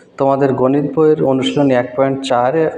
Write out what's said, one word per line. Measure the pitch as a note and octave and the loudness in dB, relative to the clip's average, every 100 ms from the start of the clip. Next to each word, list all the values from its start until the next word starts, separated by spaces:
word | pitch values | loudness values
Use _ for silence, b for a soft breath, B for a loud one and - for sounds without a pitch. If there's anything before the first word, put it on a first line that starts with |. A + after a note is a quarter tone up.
| B - | B -4
তোমাদের | C#3 C3+ C#3 | 0 2 0
গণিত | B2 B2+ C#3+ C#3+ | 0 0 0 -2
বইয়ের | - D#3 D#3 | 0 2 2
অনুশীলনী | C3 C3 C3 D3 C#3+ | 0 0 -2 0 2
এক | B2 B2 | 2 -2
পয়েন্ট | - C3+ C3+ | -2 -2 -2
চারে | - A#2+ B2 D#3+ D#3 | -2 0 0 0 -2